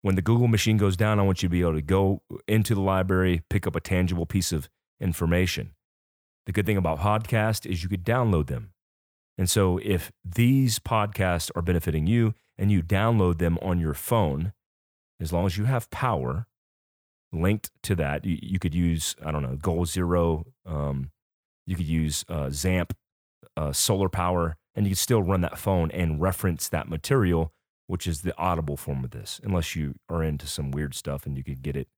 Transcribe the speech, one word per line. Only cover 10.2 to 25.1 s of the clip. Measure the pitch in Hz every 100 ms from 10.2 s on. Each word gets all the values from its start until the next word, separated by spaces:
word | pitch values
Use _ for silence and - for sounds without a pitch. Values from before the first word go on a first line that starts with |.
these | 90 87 120 135 131 110
podcasts | - 113 104 - 92 87 -
are | -
benefiting | 85 87 85 78 78
you | 117 113 107 _ -
and | 101
you | 101
download | 85 95 110 117 90 82
them | 85 85
on | 92 90
your | 80
phone, | 71 - 117 90 69 87 - _ _ _ _ _ _
as | 82
long | 85
as | 95 87
you |
have | 107 131 -
power | - 127 92 62 71 117 _ _ _ _ _ _ _ _
linked | 82 87 104 - _
to | - 90
that, | 71 73
you, | 92 82
you | - 92
could | 92
use, | 80 87 82 - -
I | 80
don't | 76
know, | 67 67
Goal | 90 85
Zero, | 85 92 87 87 85 78 80 _
um, | - 78 71 69 65 _ _ _ _ _ -
you | 92
could |
use, | 80 80 78 73 -
uh, | 82 69
Zamp, | 71 92 92 85 - _ _ _ _ - -
uh, | 76
solar | 71 - 98 95
power, | - 90 90 82 80 _ -
and | 104
you |
could | 95
still | -